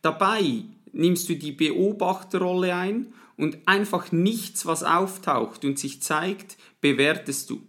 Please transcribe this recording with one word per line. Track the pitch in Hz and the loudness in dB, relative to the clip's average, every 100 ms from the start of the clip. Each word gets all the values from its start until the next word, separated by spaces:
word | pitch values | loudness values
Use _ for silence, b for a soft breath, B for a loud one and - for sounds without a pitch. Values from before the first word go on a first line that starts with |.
Dabei | 165 156 196 220 175 113 - - - | -2 2 0 2 2 0 -6 -18 -14
nimmst | - 165 175 - | 2 4 4 0
du | 156 | -4
die | 147 | -4
Beobachterrolle | 139 156 175 196 202 185 185 - 185 185 180 185 180 | 0 0 2 2 2 0 0 -2 -2 0 2 0 0
ein | 185 226 - B B B | -2 -4 -6 B B B
und | 151 151 - | -4 -2 2
einfach | 196 202 180 - | 2 2 -2 0
nichts, | 165 185 226 - - 165 | 2 2 0 -6 -6 -2
was | 165 | -2
auftaucht | - 170 190 190 - 131 110 - | 2 2 0 -4 -2 0 -2 -4
und | 139 139 | -4 -4
sich | 143 - | -6 -8
zeigt, | - 156 180 196 - - b b | -4 -2 -2 -6 -12 -20 b b
bewertest | 143 131 143 156 - 135 - | 0 4 2 2 -4 -8 -8
du. | 113 | -12